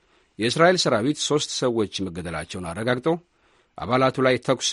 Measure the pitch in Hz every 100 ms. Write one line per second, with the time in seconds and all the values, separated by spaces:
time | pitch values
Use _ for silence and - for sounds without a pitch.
0 | _ _ _ - 113 165 170 185 151 113
1 | 127 151 - 147 - - 131 113 98 -
2 | 95 85 85 82 78 95 87 85 113 123
3 | 160 170 - _ _ _ _ - 90 127
4 | 131 131 127 123 - 131 -